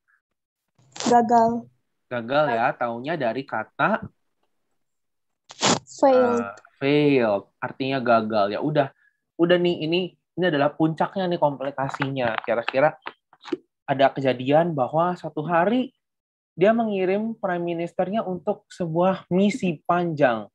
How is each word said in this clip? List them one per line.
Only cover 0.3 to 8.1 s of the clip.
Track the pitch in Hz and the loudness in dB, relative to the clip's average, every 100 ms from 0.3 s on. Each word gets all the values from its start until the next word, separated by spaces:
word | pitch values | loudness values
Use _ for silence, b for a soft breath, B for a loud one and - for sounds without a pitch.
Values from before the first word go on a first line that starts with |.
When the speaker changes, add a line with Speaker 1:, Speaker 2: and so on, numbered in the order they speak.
| _ _ _ _ _ _ - | _ _ _ _ _ _ -6
Speaker 1:
Gagal. | - 240 226 233 226 233 233 _ _ _ - | 2 4 6 4 4 0 -8 _ _ _ -10
Speaker 2:
Gagal | 123 117 143 147 | -8 -2 0 2
ya, | 117 131 | 0 -2
taunya | 151 120 117 135 | -2 -6 -6 -6
dari | 170 120 117 | -4 -4 -4
kata | 135 113 107 - 160 220 - _ _ _ _ _ _ _ _ _ _ _ _ _ _ - - - | -6 -8 -8 -2 -2 -2 -6 _ _ _ _ _ _ _ _ _ _ _ _ _ _ -4 -2 -2
Speaker 1:
Failed. | - - 285 254 247 240 | -4 0 4 4 2 0
Speaker 2:
eh, | 240 202 _ - | -4 -12 _ -6
failed, | 135 147 147 135 113 101 - - | 0 2 4 4 2 0 -4 -10
artinya | 123 - 135 135 | -10 -6 -4 -4
gagal. | 120 | 2